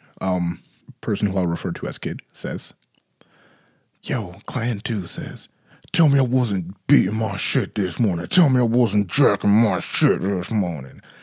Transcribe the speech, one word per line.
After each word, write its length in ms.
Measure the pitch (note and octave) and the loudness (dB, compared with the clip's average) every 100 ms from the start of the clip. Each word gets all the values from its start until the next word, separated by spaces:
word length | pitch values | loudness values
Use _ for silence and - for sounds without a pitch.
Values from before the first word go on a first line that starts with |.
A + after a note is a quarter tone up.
| _ _ | _ _
Um, 400 | F#2+ F#2 F2 E2+ _ _ - - | -2 0 -2 -4 _ _ -20 -10
person 260 | - G2+ G2+ | -4 -2 0
who 100 | F#2+ | 0
I'll 100 | F2 | -2
refer 240 | E2+ F2+ | -2 -6
to 160 | E2+ E2+ | -6 -8
as 100 | - | -8
kid 240 | - E2+ - | -8 -8 -12
says, 400 | - - D#2+ - - _ _ _ _ _ _ _ _ _ _ _ _ | -12 -8 -8 -10 -18 _ _ _ _ _ _ _ _ _ _ _ _
"Yo, 320 | - B2+ F#2+ F2+ - | -6 -4 -4 -12 -8
client 380 | A2+ A#2 G#2 | -4 -2 -4
two 220 | - A2 F2+ | -4 -4 -6
says, 400 | - - - - _ _ _ - | -8 -8 -10 -16 _ _ _ -4
'Tell 180 | - D#3+ | 2 4
me 100 | C#3 | 4
I 40 | |
wasn't 520 | B2+ B2+ A#2+ G2 E2+ - - | 4 2 2 -2 -4 -8 2
beating 300 | C#3 G2 A2 | 4 4 0
my 220 | A2 F#2+ | -2 -4
shit 360 | - C3 F#2+ - | -2 -2 -2 -2
this 220 | F#2 - | -4 0
morning. 300 | A2+ E2+ F2 | 0 0 0
Tell 220 | - D#3 | 4 4
me 100 | B2+ | 4
I 40 | |
wasn't 440 | A#2+ A#2+ A#2 G#2 F#2 | 2 4 2 2 0
jacking 420 | - C3 G2+ G#2 | 2 2 2 2
my 300 | G#2 A2+ F#2 | 4 4 0
shit 420 | - - D3+ F2 | -4 0 2 2
this 300 | F2+ F#2+ E2+ | 0 -2 -2
morning.'" 500 | A2 F#2 E2 C2 C2 - - | -2 -2 -4 -10 -16 -20 -20